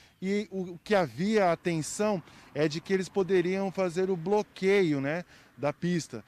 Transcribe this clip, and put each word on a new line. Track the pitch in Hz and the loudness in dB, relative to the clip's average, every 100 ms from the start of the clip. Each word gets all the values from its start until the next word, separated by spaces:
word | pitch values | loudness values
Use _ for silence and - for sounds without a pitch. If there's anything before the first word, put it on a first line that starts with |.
| - _ | -20 _
e | 190 202 214 | -4 -2 -4
o | 190 180 175 | -8 -8 -10
que | - | 0
havia | 202 151 113 196 220 180 | 2 2 -2 0 2 2
atenção | 165 180 165 143 - 214 190 - - - | 2 -2 -2 -4 -2 -2 -2 -6 -18 -10
é | 143 156 | -2 -2
de | 156 | -2
que | - | -2
eles | 190 170 | -2 0
poderiam | 202 180 190 175 190 196 | -2 2 2 2 0 -2
fazer | 190 185 170 190 | -2 -2 0 -2
o | 185 | -2
bloqueio, | 165 208 202 - 185 202 175 143 | 0 0 0 -2 2 4 4 2
né, | 139 165 - - - - | -2 -4 -8 -18 -20 -6
da | 143 | -4
pista, | - 170 175 - 113 | -2 -2 -2 -4 -10